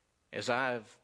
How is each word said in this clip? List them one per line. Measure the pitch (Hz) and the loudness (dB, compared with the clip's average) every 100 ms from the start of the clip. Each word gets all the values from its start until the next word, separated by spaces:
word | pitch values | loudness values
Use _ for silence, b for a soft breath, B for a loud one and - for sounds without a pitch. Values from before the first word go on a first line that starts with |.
| _ _ _ | _ _ _
as | - 104 | -6 0
I've | 123 131 123 104 - | 2 2 0 -6 -20